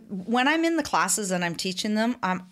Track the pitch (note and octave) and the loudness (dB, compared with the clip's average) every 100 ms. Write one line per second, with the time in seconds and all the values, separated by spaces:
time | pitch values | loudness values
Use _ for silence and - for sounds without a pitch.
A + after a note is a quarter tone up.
0 | - F#3 F#3 A#3 C4 D#4+ E4 E4+ - F3 | -6 -10 -2 2 4 4 2 0 0 0
1 | F3+ G3+ G3+ F3+ F3 E3 F#3+ F#3 G#3+ G#3+ | 2 0 0 0 0 -2 -4 -4 -2 0
2 | A3+ B3 F#3+ F#3 F#3 | 0 0 -2 -2 -4